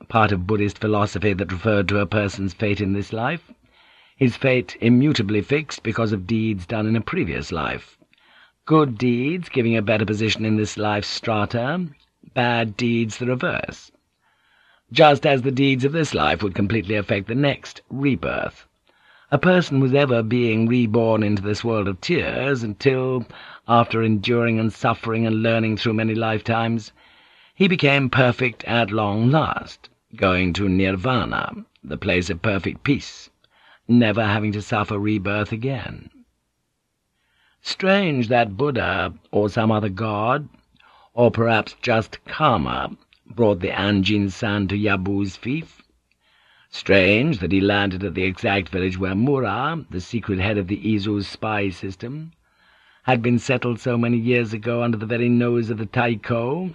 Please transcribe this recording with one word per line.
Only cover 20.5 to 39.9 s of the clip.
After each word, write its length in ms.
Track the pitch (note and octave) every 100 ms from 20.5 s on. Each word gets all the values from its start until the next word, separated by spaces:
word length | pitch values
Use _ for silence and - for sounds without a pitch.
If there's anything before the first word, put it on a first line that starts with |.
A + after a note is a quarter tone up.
| A2 A2+
reborn 560 | B2 A#2 A2+ A2+ A2
into 180 | G#2 G#2
this 220 | G2 G#2
world 240 | A#2 A2+ G2
of 140 | F#2+
tears 600 | - E3+ - A#2+ C3 C3+
until, 640 | A2+ G2+ C#3 C3 C3 C3 A#2 - - - -
after 340 | A#2 A#2 A2+
enduring 580 | A2+ G#2+ G2 A#2+ A#2 A2+
and 140 | A2
suffering 520 | - B2+ A2+ A#2+ A2+ A2+
and 160 | A2
learning 340 | A2+ A2+ A2 G#2+
through 160 | A#2+
many 220 | G#2+ A2 A2
lifetimes, 760 | A2+ A2 - A2+ A2+ A#2 G#2+ - _ _ _ _ _ -
he 120 | F#3+
became 420 | F3+ C#3+ C#3 C3+
perfect 540 | - B2+ A#2 B2+ A2+ -
at 260 | A#2 A2
long 400 | G#2+ G#2+ G2+ A#2
last, 580 | D3+ C3+ - - - - _ _ A2
going 360 | G2 F2+ F#2
to 160 | F2 G2+
nirvana, 840 | F#2 F#2+ F#2+ G#2+ A2 C2 A1 - - G#3+ _
the 120 | C2 C#2+
place 340 | G2 F2+ F2
of 120 | E2+
perfect 420 | A2 G2 F#2 -
peace, 460 | - C#3+ - - - _ _ _ _ _ -
never 380 | A#2+ A2+ G#2 A2
having 260 | G#2+ G#2+
to 100 | G#2
suffer 380 | G#2 A2 G#2 G#2
rebirth 540 | G#2 G#2+ F#2+ G2+ G#2
again. 560 | A2+ B2+ C3 - - - _ _ _ _ _ _ _ _ _ _ _ _ _ _ _
Strange 640 | - - F#3+ G3 F#3+ C#3 A2+
that 300 | A#2+ A2+ G2
Buddha, 560 | D3 A#2+ F2+ F#2 F2+ - _
or 160 | G2+ G#2
some 240 | A2 A2+
other 180 | G#2+
god, 600 | G#2